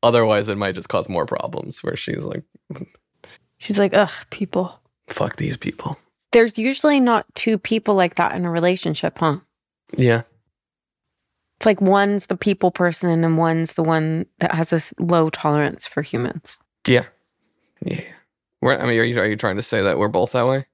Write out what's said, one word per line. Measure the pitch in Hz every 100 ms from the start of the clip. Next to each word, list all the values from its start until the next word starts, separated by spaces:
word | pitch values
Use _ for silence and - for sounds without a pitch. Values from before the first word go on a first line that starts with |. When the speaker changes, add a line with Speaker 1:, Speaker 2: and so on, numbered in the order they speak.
Speaker 1:
Otherwise, | 120 120 110 107 101
it | 101
might | 101 95
just | -
cause | 98 -
more | 90 78
problems | - - - - -
where | - -
she's | - -
like, | - - - _ _ - - _ _ _ - - _ _
Speaker 2:
She's | - 202
like, | 202
"Ugh, | 190 196 - -
people." | - 190 - 180 - _ _ _
Speaker 1:
"Fuck | - - -
these | - -
people." | - - - 151 _ _ _
Speaker 3:
There's | 233 233 214
usually | 226 269 302 285
not | 254 226 -
two | - - 220
people | - 226 214 202
like | 180
that | - 170 -
in |
a | 175
relationship, | 170 170 185 170 151 160 -
huh? | 165 151 _ _ _ _ _ -
Speaker 1:
Yeah. | 123 117 - _ _ _ _ _ _ _ _ _ _ _ _ _
Speaker 3:
It's | 220
like | 202
one's | 196 196 202 202 -
the | 185
people | - 196 180
person | - 175 165 180 165
and | 165 160
one's | 165 160 165
the | -
one | 160 160 156 160 175 _
that | 165
has | - 165
this | 165 - -
low | 170 170 160
tolerance | - 156 147 147 - -
for | -
humans. | 151 120 120 - - - _ _ -
Speaker 1:
Yeah. | 123 - _ _ _ _ _ _ _
Yeah. | - - - - _ _ _ _
We're, | 123 135
I | 123
mean, | 113
are |
you, | 120 120
are | 104
you | 107
trying | 110 98
to |
say | 98 113
that | 98 71
we're | 104
both | 92 90
that | 127 120
way? | 135 135